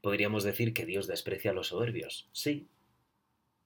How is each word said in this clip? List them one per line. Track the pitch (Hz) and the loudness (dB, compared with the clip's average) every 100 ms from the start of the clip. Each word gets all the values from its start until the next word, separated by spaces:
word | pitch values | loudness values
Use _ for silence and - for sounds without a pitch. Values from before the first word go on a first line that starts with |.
Podríamos | 101 101 104 107 | 2 2 4 4
decir | 101 - 117 | 2 2 2
que | 110 - | 2 -2
Dios | 95 90 | -2 -2
desprecia | 87 - 92 107 | -4 -2 -2 0
a | |
los | 92 87 | 0 -2
soberbios, | 90 117 117 - - - | 0 0 -2 -6 -10 -10
sí. | - 151 147 - _ _ _ _ _ _ _ _ _ | -4 0 -2 -4 _ _ _ _ _ _ _ _ _